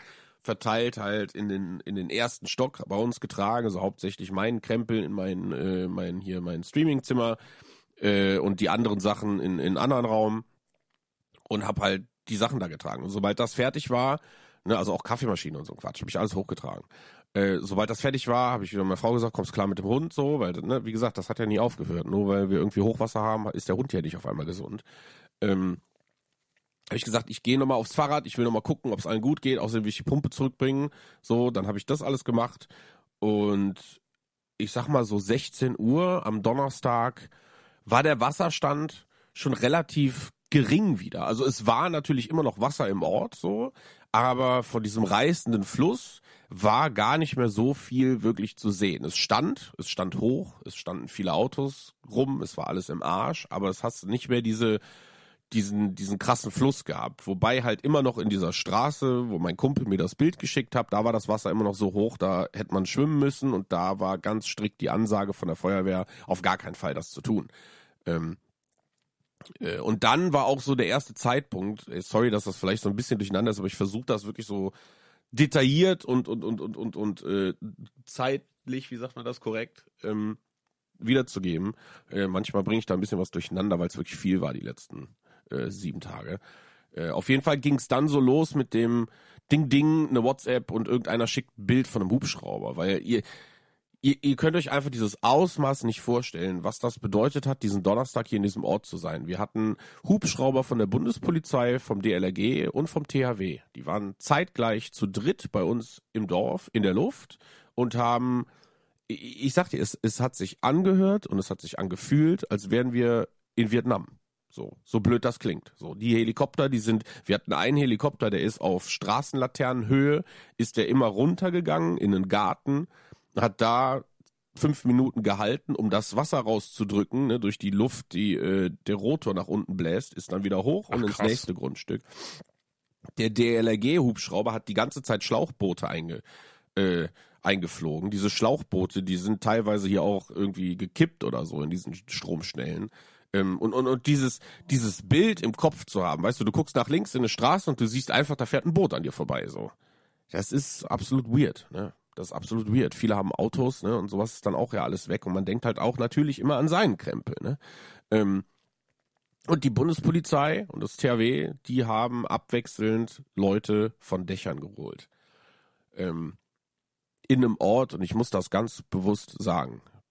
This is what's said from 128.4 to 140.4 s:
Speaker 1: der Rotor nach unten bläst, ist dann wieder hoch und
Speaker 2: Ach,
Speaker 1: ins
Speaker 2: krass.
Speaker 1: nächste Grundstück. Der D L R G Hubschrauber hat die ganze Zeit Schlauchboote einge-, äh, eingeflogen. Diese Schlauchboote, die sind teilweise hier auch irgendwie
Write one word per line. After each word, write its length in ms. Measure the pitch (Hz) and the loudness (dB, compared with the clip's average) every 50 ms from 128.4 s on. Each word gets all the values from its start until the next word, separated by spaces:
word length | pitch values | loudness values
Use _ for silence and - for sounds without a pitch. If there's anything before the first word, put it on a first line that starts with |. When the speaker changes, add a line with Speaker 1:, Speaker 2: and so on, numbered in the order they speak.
| - 90 95 98 95 90 82 - _ - | 0 0 2 2 0 0 -2 -4 _ -4
Speaker 1:
der 80 | 101 | -4
Rotor 400 | 101 98 113 147 160 - 113 98 | 0 0 0 0 0 0 -2 -2
nach 120 | 90 85 - | -2 -2 -2
unten 300 | - 104 - - 95 92 | -2 -2 -2 -4 -4 -2
bläst, 380 | 87 82 85 95 - - - | 0 0 0 -2 -2 -6 -10
ist 160 | - - - | -14 -10 -6
dann 120 | 92 95 98 | -4 -2 -2
wieder 200 | 98 101 92 95 | 0 0 2 2
hoch 260 | 127 160 196 214 - | 2 0 0 -2 -4
und 140 | - 123 117 | -2 -2 0
Speaker 2:
Ach, 40 | 104 | -2
Speaker 1:
ins 100 | 101 - | -2 0
Speaker 2:
krass. 100 | 107 110 | 0 0
Speaker 1:
nächste 260 | 110 127 - - 92 | 0 0 -2 -6 -6
Grundstück. 480 | - - 67 69 - - - - - - - - - - - - - - - _ _ _ _ _ _ _ _ _ _ - - - - | -4 -6 -6 -8 -8 -8 -8 -8 -8 -8 -12 -18 -16 -16 -16 -16 -16 -20 -20 _ _ _ _ _ _ _ _ _ _ -20 -10 -4 -2
Der 100 | 113 110 | 0 0
D 260 | 107 101 120 117 117 | 2 4 4 4 4
L 120 | 117 113 113 | 4 4 2
R 100 | 110 107 | 2 2
G 220 | 101 127 156 175 | 2 2 2 4
Hubschrauber 520 | 147 120 110 - - - - 92 110 120 | 4 2 2 0 -6 -4 -2 -2 -2 0
hat 160 | 110 110 - - | -2 -4 -6 -2
die 60 | 104 | 0
ganze 300 | 98 110 - - 143 135 | 0 0 0 -2 -6 -2
Zeit 200 | - 117 101 - | -2 -2 -2 0
Schlauchboote 640 | - 120 123 147 - - - 101 95 87 - - - | 0 0 0 0 -2 -2 -2 0 0 0 -2 -4 -4
einge-, 360 | - 85 82 82 82 - - - - - - - - _ _ _ _ | -4 -6 -6 -8 -10 -10 -12 -16 -20 -20 -20 -20 -20 _ _ _ _
äh, 340 | - 98 95 90 87 80 78 - _ - _ _ _ - | 0 2 2 2 0 0 -4 -6 _ -20 _ _ _ 0
eingeflogen. 640 | 90 101 95 85 82 - - 85 80 76 80 87 101 | 0 2 2 0 -4 -6 -6 -4 -4 -4 -2 -4 -4
Diese 220 | 104 98 98 104 | -2 0 0 0
Schlauchboote, 720 | - - - 110 135 - - - - 95 92 90 - 98 95 | 0 2 2 2 2 0 -2 -2 0 0 0 0 -2 -4 -2
die 140 | 92 92 90 | -2 -2 -2
sind 240 | 90 101 110 98 | 0 -2 -2 0
teilweise 460 | - 113 110 113 110 107 107 104 98 95 | 2 2 2 2 2 0 0 0 0 2
hier 140 | 101 95 | 2 2
auch 300 | 78 98 104 95 - - | 2 2 0 0 -4 -6
irgendwie 440 | - - | -4 -4